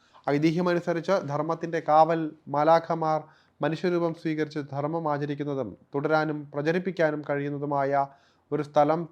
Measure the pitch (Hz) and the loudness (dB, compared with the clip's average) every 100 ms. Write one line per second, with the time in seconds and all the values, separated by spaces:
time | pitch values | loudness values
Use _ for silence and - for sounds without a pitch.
0 | _ - - 143 165 165 175 175 175 170 | _ -8 -2 2 2 2 2 0 0 -2
1 | 165 190 139 147 156 165 170 165 151 151 | 0 0 0 -4 -2 -4 -4 -4 4 6
2 | 160 165 156 - - 143 151 165 165 165 | 6 4 -4 -8 -4 2 4 4 4 -2
3 | 160 156 147 _ _ - 147 160 185 175 | -2 -2 -4 _ _ -6 -4 -2 -2 0
4 | 170 160 165 156 151 151 143 139 147 165 | -2 -4 -6 -4 -4 -6 -8 -6 -4 -4
5 | 160 147 143 143 147 135 110 85 _ 143 | -2 -2 -4 -4 -4 -4 -6 -10 _ -4
6 | 151 156 156 151 147 143 147 180 185 175 | 0 2 0 -4 -8 -4 -2 -2 -2 0
7 | 160 151 147 143 143 143 147 143 139 139 | 0 0 -4 -4 -4 -6 -4 -2 0 0
8 | 139 - _ _ _ 147 147 151 147 165 | -2 -6 _ _ _ -4 0 2 4 2
9 | 160 | -4